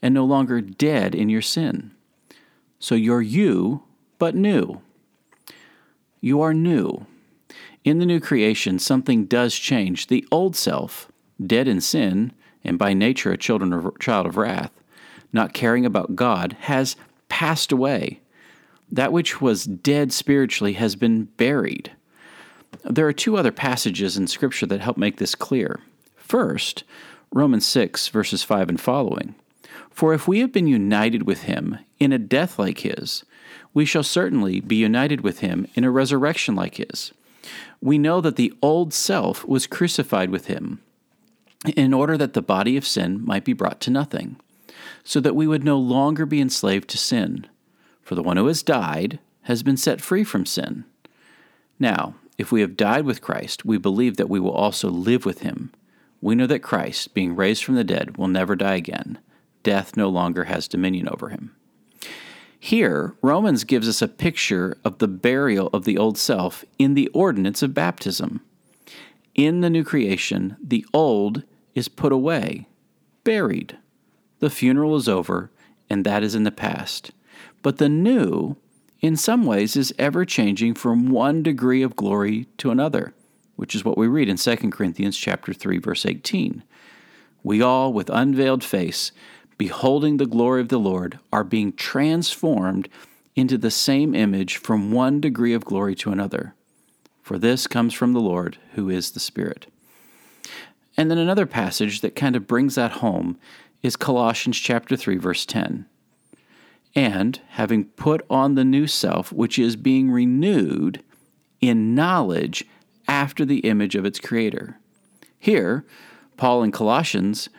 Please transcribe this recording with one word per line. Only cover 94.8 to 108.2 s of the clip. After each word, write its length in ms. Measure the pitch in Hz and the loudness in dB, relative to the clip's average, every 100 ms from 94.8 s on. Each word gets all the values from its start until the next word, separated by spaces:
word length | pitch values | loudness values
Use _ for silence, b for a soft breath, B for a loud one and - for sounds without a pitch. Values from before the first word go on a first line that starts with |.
| 101 | 2
one 280 | 117 127 147 | 2 2 2
degree 340 | 151 117 120 | 0 0 0
of 120 | 117 - | 0 -2
glory 300 | 98 101 95 | -2 -2 -2
to 160 | 107 | -4
another. 420 | 98 98 - - - _ _ _ _ _ _ | -4 -4 -6 -8 -16 _ _ _ _ _ _
For 160 | - 92 | -10 0
this 260 | 113 131 - | 0 0 -2
comes 300 | 120 117 - | 0 -2 0
from 180 | 123 | 0
the 80 | 123 | 2
Lord, 380 | 104 87 85 - - - | 2 0 -4 -8 -12 -6
who 160 | 95 | -2
is 180 | 92 - | -2 -4
the 100 | - | -8
Spirit." 460 | - - 87 - - _ B B B B B B B B B B _ - | -8 -6 -6 -8 -16 _ B B B B B B B B B B _ -2
And 140 | 160 | 0
then 80 | 165 | 2
another 300 | 170 196 165 | 2 2 0
passage 540 | 120 95 - 107 101 | -2 -4 -2 -4 -2
that 140 | 110 - | -4 -2
kind 200 | 139 123 | 0 0
of 100 | 98 | 0
brings 300 | 120 139 131 | 2 2 0
that 260 | 117 - | -2 0
home 360 | 117 87 85 87 B B B B | -2 -2 -4 -8 B B B B
is 140 | 127 - | -4 -4
Colossians 640 | - 123 113 113 127 117 | 0 2 2 0 -2 -2
chapter 380 | - 117 - 131 | 0 -2 0 -4
three, 220 | - 95 | -2 -2
verse 300 | 90 87 - | -2 -4 -4
ten. 400 | 117 - 104 101 _ _ _ _ b b b b b b 143 | -4 -4 -6 -10 _ _ _ _ b b b b b b 0
"And 440 | 123 95 107 - - | 2 2 -2 -2 -10
having 340 | - 110 113 | -4 0 0
put 420 | 98 - 151 156 | 0 -2 0 0